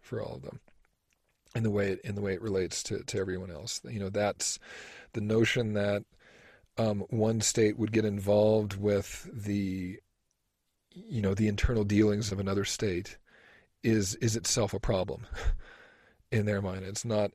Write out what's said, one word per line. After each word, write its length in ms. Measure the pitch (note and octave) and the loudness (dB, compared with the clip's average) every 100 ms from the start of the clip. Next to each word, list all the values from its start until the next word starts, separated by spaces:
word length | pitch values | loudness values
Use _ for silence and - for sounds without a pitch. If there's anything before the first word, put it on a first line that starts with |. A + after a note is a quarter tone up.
for 200 | - A2+ | -10 -8
all 140 | - C3 | -6 -10
of 60 | |
them 180 | C3+ - _ _ _ _ _ _ _ _ _ A#2 | -12 -16 _ _ _ _ _ _ _ _ _ -2
in 80 | |
the 80 | A2 | 0
way 200 | G2+ G2 | 2 0
it, 100 | F#2 | -2
in 120 | - G2+ | -4 -4
the 60 | |
way 120 | G2+ | -2
it 80 | F#2 | -2
relates 420 | A2+ F#2+ F2 - | 0 0 0 -4
to, 200 | - G2+ | -6 -6
to 160 | - - | -4 -4
everyone 320 | F#2+ F#2 F#2 | -2 -4 -8
else. 300 | D#2 A2+ - | -10 -10 -10
You 160 | - A2 | -8 -6
know, 100 | F#2+ | -4
that's 500 | G2+ G#2 - - - - - - - - | 0 0 0 -4 -6 -12 -18 -18 -20 -10
the 80 | A#2+ | -6
notion 520 | G#2 A2 A2+ B2+ A2 | 2 4 4 2 0
that, 300 | G#2+ G2+ G2+ - _ - - - - _ - | 0 0 0 -4 _ -20 -20 -20 -20 _ -2
um, 240 | A2+ G2+ F#2+ | 0 0 -2
one 320 | A#2 A2 A2 | 2 2 2
state 360 | G#2+ - G#2+ G#2+ | 2 4 4 4
would 140 | G#2 | 0
get 140 | A2 G#2+ | 2 2
involved 720 | G2+ G2 G#2 G#2+ A2 G#2 G2 | -2 4 6 6 4 2 -2
with 520 | G#2 G2+ - - - | 2 2 0 -12 -12
the, 640 | B2 G2+ G2+ G2 F#2 F2+ G2 _ _ _ _ _ _ _ _ _ | -10 -2 -2 0 -4 -6 -10 _ _ _ _ _ _ _ _ _
you 280 | F3 A3+ C3 | -20 -6 0
know, 120 | G2+ | 0
the 160 | G2 G#2+ | 2 2
internal 340 | G2+ - A#2 | 2 2 2
dealings 480 | G2+ G2+ G#2+ G#2 G#2+ | 2 4 4 4 -2
of 80 | G2 | -2
another 240 | F#2+ G2 | -2 0
state 540 | G2 - G#2+ F2 G2+ - _ - - - _ _ | -2 -2 -2 -2 -6 -16 _ -20 -20 -20 _ _
is, 320 | A#2 A2 F#2+ - | 2 2 2 0
is 220 | A2+ A2 | 0 0
itself 360 | - - G2+ | 0 0 0
a 60 | G2 | 0
problem 480 | - G2 F2+ C#2+ - - - - - - | 0 0 0 -6 -10 -2 0 0 -4 -20
<laughs> 540 | - _ _ _ _ | -20 _ _ _ _
in 140 | A2 G#2 | -2 0
their 160 | G2+ | 0
mind. 240 | G2 F#2+ F#2+ | -2 -6 -8
It's 180 | G2+ | -8
not, 280 | A#2 G#2+ G2+ | -2 0 0